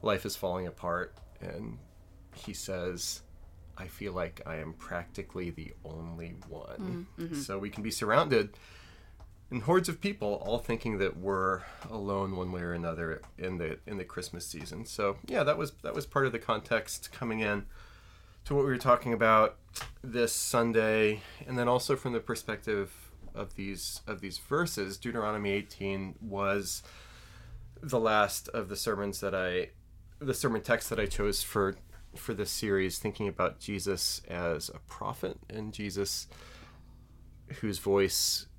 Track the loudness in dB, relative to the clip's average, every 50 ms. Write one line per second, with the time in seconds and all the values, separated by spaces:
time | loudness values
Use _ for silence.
0 | 4 4 2 4 2 -2 -4 -2 -2 -2 0 0 -2 -4 -8 -6 -2 0 0 0
1 | 0 -4 -8 -16 -20 -20 -16 -12 -10 -10 -8 -8 -8 -8 -10 -10 -14 -18 -20 -20
2 | -20 -20 -20 -20 -20 -20 -18 -14 -10 -10 -8 -8 -6 -6 -4 -2 -2 -2 -2 -2
3 | -4 -6 -6 -8 -10 -16 -18 -18 -18 -18 -18 -18 -18 -18 -14 -12 -12 -12 -10 -8
4 | -6 -4 -2 -2 -2 -2 -4 -10 -10 -8 -6 -6 -6 -8 -10 -12 -10 -6 -6 -6
5 | -6 -6 -8 -10 -10 -8 -6 -6 -4 -4 -6 -8 -10 -12 -12 -14 -12 -12 -10 -10
6 | -8 -10 -8 -8 -10 -10 -10 -12 -14 -14 -12 -12 -12 -12 -10 -8 -6 -6 -6 -6
7 | -8 -10 -10 -8 -8 -6 -4 -6 -4 -4 -4 -4 -4 -4 -6 -4 -4 -4 -2 -2
8 | 2 6 8 8 8 8 6 4 4 4 -2 -14 -20 -20 -20 -20 -20 -20 -20 -20
9 | -20 -20 -20 -20 -20 -20 -20 -20 -14 -6 -6 -4 2 6 6 6 6 2 -4 0
10 | 0 -2 -2 0 0 0 0 0 0 2 0 0 2 0 -2 0 0 -2 2 2
11 | 2 2 2 0 0 2 2 4 4 4 2 2 0 -8 -14 -12 -12 -8 -6 -4
12 | -2 0 0 0 0 0 0 -2 -2 -2 -2 -4 -2 -2 -2 -2 -2 -2 -2 -2
13 | -2 -4 -4 -6 -8 -16 -14 -8 -6 -4 -4 -2 -2 -4 -4 -6 -8 -8 -6 -6
14 | -6 -6 -8 -8 -8 -8 -8 -8 -8 -8 -10 -10 -10 -10 -10 -10 -10 -10 -4 0
15 | 0 0 0 0 -6 -4 0 2 4 4 2 2 0 -6 -6 -8 -8 -4 -4 -4
16 | -6 -2 2 2 2 2 2 -2 0 0 0 0 0 0 0 0 0 -2 -10 -10
17 | -10 -12 -10 -6 -4 -2 0 0 2 2 2 0 -2 -6 -12 -16 -18 -18 -20 -20
18 | -20 -20 -20 -20 -20 -20 -20 -16 -4 0 2 4 4 4 4 2 8 6 6 6
19 | 6 2 2 6 8 10 10 10 10 8 6 -2 -18 -14 -10 -10 -10 -10 -12 -12
20 | -12 -4 2 2 4 4 4 0 -2 2 4 4 4 6 6 6 6 6 6 6
21 | 6 4 4 2 -4 -12 -14 -14 -10 -4 0 2 4 6 6 4 4 4 0 2
22 | 2 0 -2 -2 0 -2 -4 -4 -2 -4 -6 -4 0 0 0 0 0 -2 -6 -16
23 | -20 -20 -20 -16 -14 -12 -8 -8 -8 -8 -6 -8 -6 -6 -6 -6 -6 -8 -8 -8
24 | -8 -8 -8 -6 -6 -8 -8 -8 -4 0 2 2 2 2 0 -2 -2 -2 -4 -6
25 | -6 -4 -2 0 0 0 0 0 0 2 2 0 0 -4 -10 -6 -4 -2 -2 -2
26 | -4 -6 -8 -10 -10 -6 -2 0 2 2 2 2 0 -2 -6 -8 -8 -14 -18 -18
27 | -18 -18 -18 -18 -18 -18 -18 -18 -16 -14 -14 -14 -14 -14 -16 -12 -8 0 0 4
28 | 4 6 8 8 6 6 4 -2 -6 -4 -4 -4 -4 -2 -4 -4 0 0 0 2
29 | 0 -2 -2 -2 -2 0 0 2 2 2 2 2 0 0 -6 -18 -20 -20 -20 -20
30 | -20 -20 -16 -8 -4 -2 -2 2 2 2 2 0 4 4 2 4 4 0 0 0
31 | 0 0 2 2 2 2 2 0 -2 0 2 4 4 4 2 -2 -10 -20 -18 -18
32 | -18 -16 -16 -12 -6 -4 -2 -2 -2 -2 -2 -2 0 2 4 4 4 2 0 -2
33 | -4 -4 -2 0 -2 -2 0 2 2 0 0 -2 -6 -4 -4 -2 0 0 0 0
34 | 0 -2 -2 -4 -6 -6 -4 -2 0 0 0 0 -2 -8 -10 -12 -16 -14 -12 -8
35 | -6 -6 -6 -4 -4 -6 -6 -8 -12 -10 -8 -8 -8 -8 -6 -6 -6 -4 -2 -2
36 | -2 -2 -2 -6 -6 -10 -14 -18 -18 -18 -18 -18 -18 -20 -20 -20 -20 -20 -20 -20
37 | -20 -20 -20 -20 -20 -20 -20 -20 -14 -14 -10 -4 -4 -2 -2 -2 2 4 6 6
38 | 6 6 4 2 2 2 0 0 -4 -8 -18